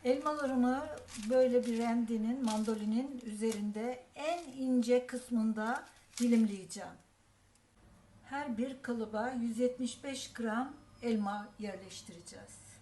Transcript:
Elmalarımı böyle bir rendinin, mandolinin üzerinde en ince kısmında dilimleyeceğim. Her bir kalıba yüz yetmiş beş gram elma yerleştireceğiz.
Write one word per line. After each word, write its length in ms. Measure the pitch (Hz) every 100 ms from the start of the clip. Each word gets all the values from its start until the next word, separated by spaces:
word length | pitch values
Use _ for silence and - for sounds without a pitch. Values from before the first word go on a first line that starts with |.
Elmalarımı 840 | 247 277 302 302 277 262 247 262 311 302 - - 214
böyle 360 | 254 254 240 226
bir 120 | 226
rendinin, 680 | 233 233 226 226 220 262 240
mandolinin 760 | 214 220 214 208 226 277 254 226
üzerinde 760 | 208 226 208 208 214 240 254 - -
en 280 | 302 349 311 262
ince 500 | 262 254 226 247 247
kısmında 800 | 254 - 240 220 214 220 247 - - - -
dilimleyeceğim. 760 | 240 233 220 196 175 202 175 - _ _ _ _ _ _ _ _ - - - - -
Her 320 | 269 294 214
bir 240 | 262 262
kalıba 480 | - 240 214 214 240
yüz 300 | 254 233 220
yetmiş 440 | 247 247 247 -
beş 300 | 277 262 -
gram 400 | - 226 220 269 - - -
elma 480 | 240 220 202 208 208 -
yerleştireceğiz. 1000 | 214 185 185 - - 170 - - 196 - - -